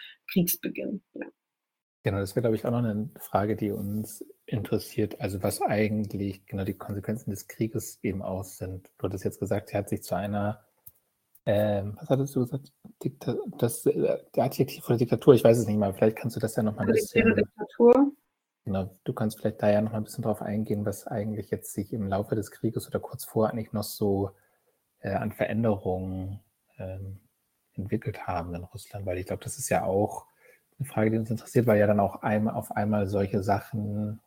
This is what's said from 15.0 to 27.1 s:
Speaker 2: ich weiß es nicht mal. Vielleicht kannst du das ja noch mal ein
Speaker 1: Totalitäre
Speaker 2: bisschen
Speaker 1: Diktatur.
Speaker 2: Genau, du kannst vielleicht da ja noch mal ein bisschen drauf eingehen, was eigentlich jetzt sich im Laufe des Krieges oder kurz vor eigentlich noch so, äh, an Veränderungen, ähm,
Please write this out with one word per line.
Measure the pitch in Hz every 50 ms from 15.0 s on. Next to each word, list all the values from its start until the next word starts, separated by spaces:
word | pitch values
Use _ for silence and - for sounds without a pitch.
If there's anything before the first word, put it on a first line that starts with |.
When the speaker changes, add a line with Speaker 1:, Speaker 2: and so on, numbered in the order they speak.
| 127 - 127 120 - 156 131
Speaker 2:
ich | 113
weiß | - 117 117 120
es | 110
nicht | 107 107 107
mal. | 104 98
Vielleicht | 95 - 113 110 110
kannst | - - 120 -
du | 120
das | 117 110 -
ja | -
noch | 110 107 104
mal | -
ein | - -
Speaker 1:
Totalitäre | 110 - - - - 226 226 226 208
Speaker 2:
bisschen | 208 208 - _ 220
Speaker 1:
Diktatur. | 214 - - - 233 240 254 269 285 277 - - _ _ _ _ _ _ _ _ _
Speaker 2:
Genau, | 104 95 98 95 98 - _ _
du | - 123
kannst | - 113 107 - -
vielleicht | - 107 107 -
da | 113 104
ja | 104 104
noch | 110 107
mal | 110 110
ein | 107
bisschen | - - -
drauf | 113 110 104 -
eingehen, | - - 104 107 107 - 107 104 104
was | 104 95 - -
eigentlich | - - 107 104 110 107 107 104 -
jetzt | - - - -
sich | - 113 98 - 143
im | 113 98 98
Laufe | 95 98 107 - 107
des | 107 98 -
Krieges | - - - 110 - - -
oder | - - -
kurz | - - - - -
vor | - - 147 - -
eigentlich | 117 113 110 -
noch | - 104 101
so, | - - - 107 101 98 98 98 98 - _ _ _ _ _ _ _ _ _ _ _ _ _
äh, | - - 98
an | - 113 107
Veränderungen, | - - 107 - 101 110 117 110 104 98 - 95 92 92 92 92 92 92 92 98 101 98 - _ _ _ _ _ _ -
ähm, | 95 92 95 98 95 95